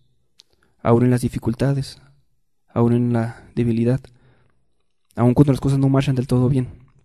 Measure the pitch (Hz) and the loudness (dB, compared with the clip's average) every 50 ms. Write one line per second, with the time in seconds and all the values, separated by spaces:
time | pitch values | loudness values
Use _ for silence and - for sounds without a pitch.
0 | _ _ _ _ _ _ _ _ _ _ _ _ _ _ _ _ - - 117 117 | _ _ _ _ _ _ _ _ _ _ _ _ _ _ _ _ 0 2 4 4
1 | 123 127 123 120 120 117 - 123 - 117 113 - 123 139 139 135 135 - - - | 4 4 2 2 0 -2 -4 -4 -4 -4 -4 -2 -2 -2 -2 -2 -4 -8 -12 -20
2 | _ - _ _ _ _ _ _ _ _ _ _ _ _ - 113 117 117 117 120 | _ -20 _ _ _ _ _ _ _ _ _ _ _ _ -2 0 2 2 2 2
3 | 123 120 120 117 113 117 120 - - - - - 120 117 113 113 117 117 127 135 | 0 0 0 -2 -2 -4 -6 -12 -18 -10 -6 -4 -2 -2 0 0 0 0 0 -2
4 | - - _ _ _ _ _ _ _ _ _ _ _ _ _ _ _ _ _ _ | -4 -10 _ _ _ _ _ _ _ _ _ _ _ _ _ _ _ _ _ _
5 | _ _ - 110 117 123 123 - 143 143 131 127 - 139 139 135 135 135 135 135 | _ _ -4 0 0 2 4 2 2 2 0 -2 -2 -2 -2 0 0 0 0 0
6 | 135 143 131 127 120 - 127 123 127 123 143 160 127 104 - - - _ _ _ | 0 0 -2 -4 -2 -2 -2 0 0 0 0 -2 -4 -6 -10 -20 -20 _ _ _
7 | - | -2